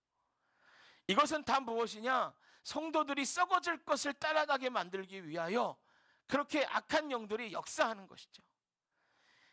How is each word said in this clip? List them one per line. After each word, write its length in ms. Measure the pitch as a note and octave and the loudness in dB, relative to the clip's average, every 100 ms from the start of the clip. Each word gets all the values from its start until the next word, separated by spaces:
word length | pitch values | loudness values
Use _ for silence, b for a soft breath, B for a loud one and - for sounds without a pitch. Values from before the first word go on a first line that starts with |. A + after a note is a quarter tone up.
| _ _ b b b b b b b b b | _ _ b b b b b b b b b
이것은 360 | G3 D4 D4+ | 4 4 2
다 160 | - C4 | 2 2
무엇이냐? 760 | A#3+ A3+ A#3 G#3+ A#3 B3+ E3+ - b b | 2 -2 -2 -4 -2 0 0 -6 b b
성도들이 600 | b D4 D#4+ D#4 C#4+ C#4 C4+ | b -6 0 2 2 0 -2
썩어질 580 | - F4+ F4+ F4 E4 | 0 2 2 2 -2
것을 300 | - C#4+ C#4+ | 0 0 0
따라가게 560 | C4+ D#4 D#4 D4+ C4+ B3+ | -2 0 2 2 2 0
만들기 580 | A#3 F3 F#3+ F#3+ F#3+ E3 | -2 -2 -4 -8 -10 -8
위하여 500 | D3+ E3 A3+ G#3 C3+ b b b b b | -6 -2 0 0 -4 b b b b b
그렇게 380 | C4+ C#4+ D4 B3+ | -2 0 0 2
악한 460 | A3 - D4+ D4+ | 0 0 0 0
영들이 420 | B3 G#3 G#3+ A#3 | -4 -4 -6 -4
역사하는 540 | D#3+ - - B3+ G#3+ F#3+ | -6 -4 0 0 -2 -12
것이죠. 360 | - - - _ _ _ _ _ b b b b b b | -20 -20 -20 _ _ _ _ _ b b b b b b